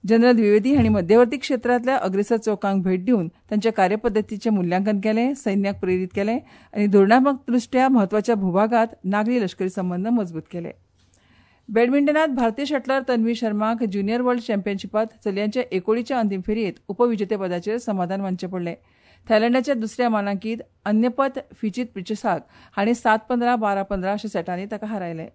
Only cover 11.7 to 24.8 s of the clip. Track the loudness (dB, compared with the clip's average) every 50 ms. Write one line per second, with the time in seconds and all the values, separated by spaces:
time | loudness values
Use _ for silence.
11.7 | 2 2 4 4 4 2 4 4 4 2 2 2 2 0 0 0 0 -2 -4 -2
12.7 | -2 -4 -2 0 -2 -2 0 0 0 2 2 0 0 -2 -2 -2 -2 0 0 -2
13.7 | 0 -2 -2 -2 -2 -2 -2 -2 -2 0 0 0 0 0 -2 -2 -4 -2 -2 -4
14.7 | -6 -6 -8 -4 -2 -2 -2 -2 -6 _ -6 -4 -4 -2 -2 -2 -2 -4 -4 -2
15.7 | -4 -4 0 0 0 0 0 -2 -2 -2 0 -2 -2 -4 -4 -4 -4 -2 -2 -4
16.7 | -6 -8 _ -14 -2 0 2 2 2 0 -2 -2 -2 -4 -2 -4 -4 -4 -4 -4
17.7 | -6 -4 -4 -4 -2 -2 -2 -2 -4 -4 -4 -4 -4 -6 -6 -8 -6 -6 -6 -6
18.7 | -8 -10 _ _ _ _ _ _ _ _ _ 2 2 4 4 4 2 2 2 0
19.7 | -2 -2 -2 -6 -4 -2 0 0 0 0 -2 -2 -4 -6 -6 -8 -8 -8 -10 _
20.7 | _ _ _ 0 2 2 2 0 0 0 -2 -2 -2 -8 -14 _ -12 _ -6 -6
21.7 | -4 -4 -8 -8 _ -14 -8 -8 -8 -4 -2 -2 -2 -4 -6 _ _ -20 -20 -10
22.7 | _ -2 0 0 0 0 2 2 2 2 0 _ -2 0 0 0 0 0 0 0
23.7 | -2 -2 -2 -4 -4 -4 -2 -4 -4 -4 -6 -6 -6 -6 -4 -4 -6 -8 -6 -8
24.7 | -10 -10